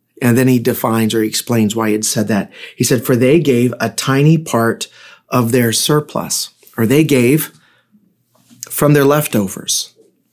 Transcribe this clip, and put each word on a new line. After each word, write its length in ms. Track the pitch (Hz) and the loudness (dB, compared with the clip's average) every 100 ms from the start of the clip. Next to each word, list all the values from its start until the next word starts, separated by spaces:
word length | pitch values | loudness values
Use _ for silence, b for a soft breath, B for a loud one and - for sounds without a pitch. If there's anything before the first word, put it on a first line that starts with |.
| _ - | _ -4
And 140 | 123 117 | 0 2
then 120 | 131 | 4
he 100 | 127 | 2
defines 560 | 123 110 120 113 110 | 0 -2 -2 0 0
or 80 | 113 | 0
he 60 | 107 | -2
explains 460 | - - 120 104 | -4 -4 0 0
why 140 | 110 110 | 0 -2
he 40 | |
had 100 | 107 | -2
said 240 | 107 - 104 | -2 -4 -2
that. 240 | 104 - B B B | -2 -4 B B B
He 80 | |
said, 200 | 127 123 | -2 0
"For 120 | - 120 | 0 0
they 240 | 127 165 | 4 2
gave 340 | 147 120 123 - | 2 2 0 -2
a 100 | 113 | -6
tiny 480 | - 135 135 151 160 | -4 -2 2 4 2
part 500 | 160 117 113 - - B B B B | 0 -2 0 -2 -8 B B B B
of 240 | 127 117 | -2 0
their 200 | 123 117 | 2 0
surplus," 800 | 110 - 151 151 - 85 - - _ _ - | 0 0 0 -2 -6 -6 -8 -10 _ _ -4
or 100 | 113 | 2
they 180 | 147 | 2
gave 480 | 156 - 120 156 - - b b b _ _ _ _ _ _ - - | 2 2 2 2 -2 -16 b b b _ _ _ _ _ _ -20 -12
from 240 | - 147 | -2 2
their 100 | 147 | 4
leftovers. 920 | 139 151 147 113 95 - - - - _ _ _ _ | 4 2 0 -2 -2 -6 -8 -8 -8 _ _ _ _